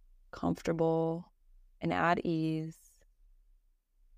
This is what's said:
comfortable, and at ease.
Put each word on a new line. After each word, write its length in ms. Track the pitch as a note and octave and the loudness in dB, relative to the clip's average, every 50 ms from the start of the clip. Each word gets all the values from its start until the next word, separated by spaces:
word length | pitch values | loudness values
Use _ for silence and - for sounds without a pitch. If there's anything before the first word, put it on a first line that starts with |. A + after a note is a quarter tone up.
| - - - - - - | -20 -20 -20 -20 -20 -18
comfortable, 1000 | - - - F3 E3+ - - - E3 D#3+ E3 E3 D#3+ D#3+ E3 E3 E3 E3+ F3+ - _ _ _ - - - - - - _ | -8 -2 -2 0 0 0 -2 -2 0 2 2 2 2 2 2 0 -2 -4 -8 -12 _ _ _ -20 -20 -20 -20 -20 -12 _
and 100 | - E3 | -2 0
at 340 | F3 F3+ E3 E3+ F3 - - | 0 2 2 2 2 2 2
ease. 520 | - E3 D#3+ D#3+ D#3+ D#3+ D#3+ D#3+ D#3+ D#3+ - - - - _ _ _ _ _ - - - - _ _ - _ _ _ _ _ _ _ _ _ - - - | 0 0 0 0 0 0 -2 -4 -6 -10 -14 -20 -20 -20 _ _ _ _ _ -20 -20 -20 -20 _ _ -20 _ _ _ _ _ _ _ _ _ -20 -20 -20